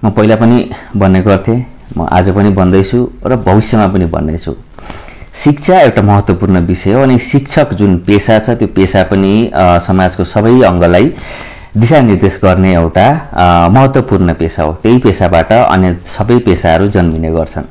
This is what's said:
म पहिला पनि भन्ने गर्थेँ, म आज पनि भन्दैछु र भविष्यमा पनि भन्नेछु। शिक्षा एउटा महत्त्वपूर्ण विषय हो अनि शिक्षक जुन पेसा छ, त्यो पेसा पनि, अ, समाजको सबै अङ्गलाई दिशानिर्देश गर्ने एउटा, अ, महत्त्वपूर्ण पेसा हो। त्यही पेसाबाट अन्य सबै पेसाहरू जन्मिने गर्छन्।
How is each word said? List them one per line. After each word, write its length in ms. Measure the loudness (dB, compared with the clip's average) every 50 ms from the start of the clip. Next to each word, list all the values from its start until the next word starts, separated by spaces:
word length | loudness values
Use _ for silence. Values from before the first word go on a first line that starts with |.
| -4
म 60 | -4
पहिला 260 | -2 0 2 2 2
पनि 360 | 2 2 2 2 2 0 -2 -10 -16 -18 -10 -4 -2
भन्ने 240 | 0 2 2 2
गर्थेँ, 440 | 2 2 0 0 0 -2 -4 -4 -4 -8 -14 -20 -20 -14 -8 -8
म 100 | -6 -2
आज 240 | 0 0 0 0 0
पनि 140 | 0 2 0
भन्दैछु 600 | 2 2 0 2 2 2 0 0 0 -2 -2 -4 -6 -8 -6
र 100 | -4 -4
भविष्यमा 520 | -2 0 0 2 2 2 0 0 0 0 0
पनि 180 | 0 -2 -2
भन्नेछु। 500 | -2 -4 -6 -6 -6 -6 -8 -8 -10 -12 -12 -14 -20 -20 -20 -20 -20 -18 -18 -20 -20 -20 -20 -20 -20 -16 -4 -2
शिक्षा 360 | -2 -2 0 0 0 2 4
एउटा 220 | 4 2 2 2
महत्त्वपूर्ण 580 | 0 2 2 2 2 0 -2 -2 0 0 0 0
विषय 340 | 0 -2 -4 -4 -2 -2 0
हो 80 | 0
अनि 180 | 2 2 2 0
शिक्षक 540 | -2 0 -2 -2 -2 -2 -2 -2 -2 -2 -2
जुन 240 | -2 0 0 0 0
पेसा 420 | 0 0 0 0 2 2 0 0
छ, 100 | 0 -2
त्यो 180 | -4 -2 -4 -4
पेसा 360 | 0 0 0 0 2 0 0
पनि, 480 | 0 0 0 0 2 2 0 0 -2 -2
अ, 240 | 0 2 2 2 2
समाजको 440 | 0 0 0 0 0 0 -2 -4 -6
सबै 380 | -4 -2 -2 2 2 4 4
अङ्गलाई 500 | 4 4 2 2 2 2 2 2 2 0 -2 -6 -14 -16 -16 -16 -18 -18 -20 -20 -20 -8 -4 -2
दिशानिर्देश 600 | 0 2 2 2 4 2 2 2 0 0 -2 0 0
गर्ने 300 | 0 2 2 2 2 2
एउटा, 560 | 2 0 0 0 2 2 2 0 -2 -6 -8 -4
अ, 360 | 0 2 2 4 2 2 2
महत्त्वपूर्ण 640 | 4 4 2 2 2 0 -2 0 -2 0 0 0 -2
पेसा 300 | -2 -4 -6 -4 -4 -4
हो। 100 | -4 -4
त्यही 240 | -4 0 2 2 2
पेसाबाट 560 | 2 0 0 0 -2 0 2 0 0 2 2
अन्य 440 | 2 2 2 2 2 2 0 -2 -4 -8 -16 -8 -8
सबै 200 | -2 0 0 0
पेसाहरू 500 | 2 0 -2 0 0 0 0 2 0 0
जन्मिने 440 | 0 0 0 0 -2 -4 -4 -4
गर्छन्। 320 | -4 -4 -4 -6 -8 -12 -12 -14